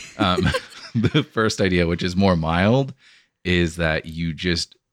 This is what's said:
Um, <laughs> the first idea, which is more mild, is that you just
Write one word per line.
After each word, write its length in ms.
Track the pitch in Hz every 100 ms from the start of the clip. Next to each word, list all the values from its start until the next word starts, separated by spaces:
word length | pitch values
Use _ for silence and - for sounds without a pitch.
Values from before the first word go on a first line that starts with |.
| - -
Um, 280 | 101 90 87 - -
<laughs> 240 | - - 117
the 280 | 107 151
first 360 | - - 110 -
idea, 280 | 98 90 85
which 160 | 87
is 120 | 90 87
more 200 | 98 87
mild, 580 | 80 85 98 127 135 - _ _ _ _
is 340 | 92 90 85 82
that 280 | 82 78 80
you 260 | 80 85
just 440 | 73 90 85 - _ _